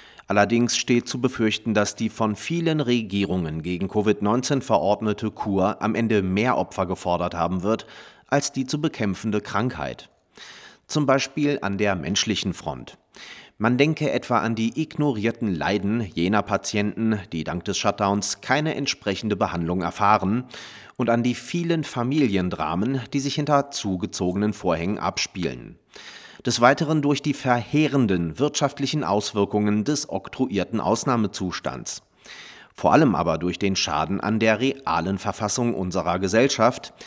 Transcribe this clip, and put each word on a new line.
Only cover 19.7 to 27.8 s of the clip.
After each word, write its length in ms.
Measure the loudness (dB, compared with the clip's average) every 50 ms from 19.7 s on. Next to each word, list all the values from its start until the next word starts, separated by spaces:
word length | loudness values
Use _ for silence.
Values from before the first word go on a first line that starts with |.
| -2 -2
erfahren, 600 | -2 -4 -2 2 4 4 4 4 4 0 0 -2 -4 -6 -12 -16 -16 -16 -18 -18 -20 -10 -6
und 120 | -2 0 2
an 140 | 2 2 2
die 120 | 0 0
vielen 500 | -2 -4 -4 -4 -2 0 0 0 0 -2
Familiendramen, 1120 | -4 -4 -4 -2 0 2 2 2 4 2 2 0 0 -2 -2 -2 -2 0 0 0 0 -2 -4 -4 -4 -4
die 80 | -4
sich 140 | -2 -2 -2
hinter 360 | -2 0 2 2 2 2 0
zugezogenen 800 | -4 -4 -2 -2 -2 -2 -2 -4 -4 -2 0 0 2 2 0 0
Vorhängen 460 | -2 -2 -2 0 0 0 0 -4 -4
abspielen. 800 | -2 -4 -4 -2 -4 -6 -6 -4 -4 -6 -4 -6 -8 -14 -16 -18 -20 _ _ -20 -20 -18 -18 -18 -18 -20 -20 -14 -6 -2
Des 140 | -2 2 6
Weiteren 420 | 6 6 6 6 2 0 2 2
durch 200 | 2 2 2 2
die 120 | 0 -2 -2
verheerenden 1040 | 0 2 2 2 2 0 0 2 2